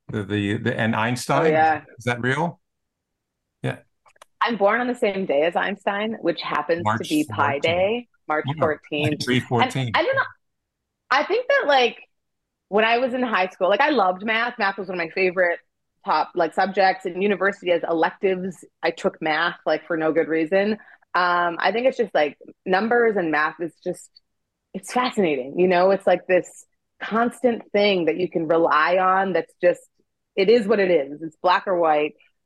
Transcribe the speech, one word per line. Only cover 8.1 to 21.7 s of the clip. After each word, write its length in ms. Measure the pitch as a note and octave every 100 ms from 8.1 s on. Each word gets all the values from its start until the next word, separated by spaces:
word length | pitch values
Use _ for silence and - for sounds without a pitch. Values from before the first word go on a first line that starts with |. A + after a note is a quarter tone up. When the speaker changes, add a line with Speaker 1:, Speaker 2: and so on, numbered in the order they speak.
| _ -
Speaker 2:
March 180 | D#3 C#3+
Speaker 1:
Yeah, 60 | D#3
Speaker 2:
fourteenth. 640 | E3 D3 - D3+ D3+ D3+
Speaker 1:
three 180 | - B2
fourteen. 480 | - B2 B2+ C3+ B2
Speaker 2:
And 80 | G#2+
I 60 |
don't 140 | F#4+ C5+
know, 60 | - - _ _ _ _ _ _ -
I 140 | C4+
think 220 | D4+ G#4+ B4+
that, 160 | C#5 C#4+
like, 320 | C#4 A#3+ - - _ _ _ _ _ -
when 180 | G3+ A3
I 120 | A#3+
was 140 | B3+
in 100 | B3+
high 260 | B3 G3 F#3
school, 200 | - F#3
like, 120 | G3+
I 80 | D4
loved 340 | C4+ F#3 F#3
math. 340 | G#3+ A3+ A#3+ A#3
Math 200 | G3 G3
was 100 | F#3
one 100 | F3+
of 60 |
my 60 | E3
favorite 480 | - F#3 F3+ F3 E3+ _ _ _ _ -
top, 240 | D#3 D3
like, 200 | F3+ E3
subjects. 500 | - G3 G3 F#3+ -
In 160 | F#3+ F3
university 500 | G3+ F#3 F#3+ - F3+
as 120 | E3+ F3
electives, 800 | E3 E3+ - G3 F#3 F#3+ - - _
I 100 | E3
took 280 | E3 F#3+ -
math, 360 | D#3+ D#3 E3+ F3 -
like, 200 | D#3 -
for 120 | E3
no 120 | D#3
good 160 | D3+ D3
reason. 500 | D#3+ D#3+ F#3+ G3+ A3 - - _
Um, 440 | F3 F3+ F3 F3 E3+
I 140 | F#3